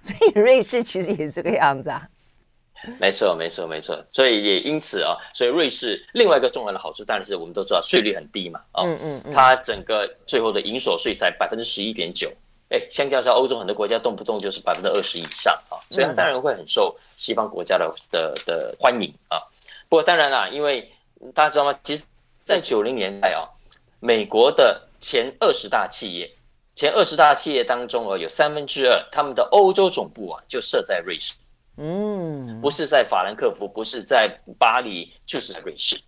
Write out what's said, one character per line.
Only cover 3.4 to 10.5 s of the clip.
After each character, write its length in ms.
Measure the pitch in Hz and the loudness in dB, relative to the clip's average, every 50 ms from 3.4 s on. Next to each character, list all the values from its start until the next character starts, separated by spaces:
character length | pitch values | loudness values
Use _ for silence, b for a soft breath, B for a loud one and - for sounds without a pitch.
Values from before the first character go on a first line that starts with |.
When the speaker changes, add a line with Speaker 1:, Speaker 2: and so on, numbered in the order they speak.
| 82 | -4
Speaker 2:
错， 200 | 85 - - 87 | -6 -6 -8 -8
没 120 | 80 80 78 | -8 -8 -10
错。 240 | - - 80 76 - _ | -8 -8 -10 -10 -10 _
所 160 | - - 131 | 2 4 4
以 160 | 127 117 104 104 | 4 4 4 2
也 160 | 104 98 90 | 2 2 2
因 200 | - 135 151 156 | 0 -2 -4 -4
此 220 | - - - 98 78 | -4 -4 -4 -2 -2
啊， 120 | 76 87 - B B | -2 -2 -4 B B
所 140 | B - 123 | B -2 0
以 40 | 120 | 0
瑞 180 | 131 170 165 135 | 2 2 0 0
士 340 | - - - 120 101 - - _ - | -2 -4 -6 -6 -6 -6 -8 _ 0
另 140 | 233 233 | 2 4
外 100 | 196 160 | 4 4
一 20 | 135 | 4
个 100 | 120 123 | 4 2
重 160 | - 143 113 | -2 -2 -6
要 60 | 104 | -6
的 80 | 98 92 | -8 -8
好 120 | - 80 | -8 -12
处， 140 | 80 - 104 | -12 -12 -6
当 100 | 98 110 | -6 -6
然 80 | 101 92 | -6 -4
是 120 | 90 98 | -6 -8
我 100 | 87 82 | -8 -8
们 80 | 82 87 | -8 -8
都 100 | 104 95 | -8 -4
知 80 | - | 0
道 80 | 101 90 - | 0 0 2
税 180 | - - 123 | 2 2 2
率 140 | 107 107 95 | 2 2 -2
很 120 | 90 76 73 | -4 -8 -10
低 180 | _ 104 92 87 | _ -10 -10 -10
嘛， 100 | 82 - _ _ | -12 -14 _ _
哦， 120 | _ - 180 | _ -2 -2
Speaker 1:
嗯， 160 | 175 160 139 139 | -2 -2 -6 -8
嗯， 180 | 156 143 131 - | -10 -10 -10 -10
嗯。 60 | - | 0
Speaker 2:
它 240 | - 135 131 127 131 | 4 6 8 8 8
整 260 | 127 - - 110 98 92 | 6 2 -6 -6 -6 -2
个 260 | - 113 107 101 - - _ _ | -2 0 0 0 -2 -6 _ _
最 160 | - - 127 | -2 0 2
后 100 | 113 113 | 2 2